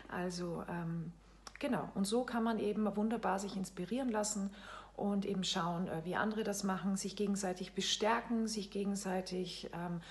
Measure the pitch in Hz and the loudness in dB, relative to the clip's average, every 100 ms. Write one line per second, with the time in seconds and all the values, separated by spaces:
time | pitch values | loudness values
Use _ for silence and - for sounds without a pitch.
0 | - 180 180 175 175 165 - 170 165 170 | -6 -2 -2 -2 -2 -2 -4 -2 -2 -2
1 | 160 - - - - - 285 196 - - | -4 -10 -18 -20 -18 -4 0 0 0 0
2 | 196 233 247 240 226 220 208 208 208 208 | 2 2 2 2 2 2 2 2 2 4
3 | 220 226 185 190 196 196 190 - 175 247 | 2 2 2 2 0 -2 -4 -4 -2 0
4 | 254 214 208 208 196 - - - - - | 2 2 2 0 -2 -4 -12 -14 -12 -2
5 | 202 202 196 190 180 190 170 175 185 160 | 2 2 2 0 0 2 2 2 0 -2
6 | 165 175 208 214 208 202 196 190 185 190 | 0 2 2 2 0 0 0 0 0 0
7 | 196 - 202 196 185 180 185 - 190 - | -2 0 0 2 0 -2 -4 -2 0 2
8 | 214 233 233 233 220 214 190 196 202 196 | 4 2 2 0 0 -2 -4 -2 0 0
9 | 190 185 185 180 175 - - 170 175 170 | 0 -2 0 -2 -4 -6 -8 -6 -4 -4
10 | - | -6